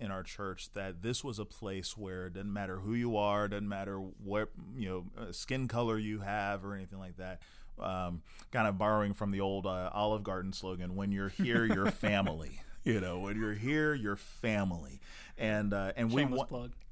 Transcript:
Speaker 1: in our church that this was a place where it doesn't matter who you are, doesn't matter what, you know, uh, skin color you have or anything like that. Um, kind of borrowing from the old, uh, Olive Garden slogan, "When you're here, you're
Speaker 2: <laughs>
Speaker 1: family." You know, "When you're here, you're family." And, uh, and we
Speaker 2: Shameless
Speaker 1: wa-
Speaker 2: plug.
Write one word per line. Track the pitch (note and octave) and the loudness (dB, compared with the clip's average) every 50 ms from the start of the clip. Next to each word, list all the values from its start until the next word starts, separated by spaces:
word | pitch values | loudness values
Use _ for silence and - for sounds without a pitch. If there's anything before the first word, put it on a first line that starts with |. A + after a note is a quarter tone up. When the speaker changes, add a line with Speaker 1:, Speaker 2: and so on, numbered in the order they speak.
Speaker 1:
in | A#2 G2 | -6 -4
our | F#2+ F#2+ F#2 | -4 -4 -6
church | - - - - F#2+ F2+ - - - - | -8 -8 -6 -4 -4 -4 -6 -8 -10 -6
that | G2+ G2 F#2+ F2 E2+ F#2 | -6 -4 -4 -6 -4 -2
this | A#2 B2 - - | -2 -2 -2 -2
was | B2+ A2 G#2+ | -4 -4 -6
a | G#2 | -6
place | - - - A2+ G2+ G2 F#2+ F2+ - - | -8 -8 -8 -6 -4 -4 -4 -4 -6 -6
where | A2 G#2 F#2+ F#2 F#2 F2+ | -6 -8 -6 -6 -6 -6
it | F#2 E2+ | -6 -6
doesn't | F#2+ G#2 G#2 G2+ | -6 -4 -4 -2
matter | G#2 G2+ F#2 F#2 F#2 | -2 -2 -2 -4 -4
who | F#2+ G#2 A#2 | -2 0 2
you | A#2+ A#2+ A#2+ A2+ | 2 2 4 4
are, | G#2 G#2 G#2 G2+ G#2 G#2 G2+ | 4 6 6 6 4 4 2
doesn't | G#2 G2+ G#2 G2+ | 0 -2 -2 -2
matter | G2+ G2 G2 G2 G2 G2 | -2 -2 -2 -4 -4 -6
what, | F#2+ F#2+ - - - G2 G2+ G#2+ G#2+ - - - - F#2+ A#2+ | -6 -8 -10 -10 -6 0 0 0 0 0 -4 -10 -12 -10 -6
you | C3 G#2+ F#2 | -4 -2 -2
know, | F#2 F#2 F2+ F#2 - - A#2 | -2 -2 -4 -6 -10 -10 -10
uh, | F#2 - | -8 -8
skin | - - - C3 C3 C3 A#2 | -8 -4 -2 0 0 0 0
color | A#2+ A#2+ A#2+ A2+ A2 A2 | 2 2 4 4 4 2
you | G#2+ G#2+ G#2+ G#2+ | 2 0 -2 -2
have | G2 G2+ G2+ G#2+ G2 G2+ G2+ G2 F#2 | -2 -2 0 0 2 2 0 -2 -2
or | G2+ G2+ | -6 -6
anything | F#2+ F#2 F2+ G2+ F#2+ | -6 -8 -8 -8 -10
like | F#2+ F#2 F2 | -10 -10 -8
that. | - F#2 F#2 F#2 E2+ - - - - - - - - | -8 -8 -8 -8 -8 -12 -16 -18 -16 -14 -12 -10 -4
Um, | - F#2+ F#2 F#2 F2+ F2 F2 E2+ - - - - - - - | -2 -2 0 0 0 -2 -2 -4 -6 -10 -16 -16 -14 -4 0
kind | B2+ A2 | 2 4
of | G#2 G2 F#2 | 4 4 4
borrowing | G#2+ G#2 G#2+ G#2+ G#2 G2+ G2 | 4 4 6 6 4 2 2
from | - G#2+ G2+ | 0 0 0
the | G2 G2 | 2 2
old, | G2 G2 G2 G2 F#2 | 2 2 2 2 0
uh, | G2 F#2 F#2 F#2 F2+ - | 0 0 0 -2 -2 0
Olive | G#2 G#2 G#2+ G#2+ G#2+ G2+ | 2 2 4 2 2 0
Garden | G2 F#2+ F#2+ F2+ F#2+ F#2+ | 0 -2 -2 -2 -2 -4
slogan, | - G2 F#2 F#2 F2+ F2+ F2 F2+ | -4 -4 -4 -4 -2 -2 -2 0
"When | G2 G2 G2 G2 | 0 2 2 2
you're | G2 G2 F#2+ | 2 0 -2
here, | - - G3 A#2+ A#2 A#2 A#2 | 0 0 2 4 6 6 6
you're | A2 G#2+ F#2+ G2 G#3+ | 6 6 6 4 4
Speaker 2:
<laughs> | |
Speaker 1:
family." | - - - G#2+ G#2 G2 G2 E2+ D#2 D#2+ D#2 - - - - - - - - | 2 2 2 4 6 6 4 4 0 -2 -6 -6 -8 -8 -10 -10 -10 -4 2
You | - A2+ G#2 | 4 4 4
know, | F#2 F2+ F2 F2+ | 4 0 -2 -2
"When | F#2+ G2 G#2 A2 | -2 -2 0 0
you're | A2 G#2+ G#2 | 0 0 0
here, | G2+ A2 C3 D3+ D#3 D#3 D3+ D3+ | 0 0 2 4 4 4 4 4
you're | C3+ G#2+ G2+ G2+ | 2 2 0 0
family." | - - - - - - A2+ G#2+ G2+ G2 F#2+ F2 E2 D#2 - - - - - - - - - - | -2 -4 -10 -8 -4 0 2 2 4 2 2 0 -2 -6 -8 -12 -14 -14 -14 -14 -14 -14 -14 -8
And, | - - G#2+ G#2+ G#2+ G#2 G2+ G2+ | -2 0 2 2 2 2 2 2
uh, | G2 F#2+ F#2+ - | 2 2 0 0
and | B2+ A#2 A2+ | 0 2 2
we | A#2 C#3 D3 | 4 4 4
Speaker 2:
Shameless | C3+ B2+ C3 | 4 2 0
Speaker 1:
wa- | C3+ | -2
Speaker 2:
plug. | - - B2 B2 B2 - - - - | -2 -4 -6 -6 -6 -8 -10 -10 -2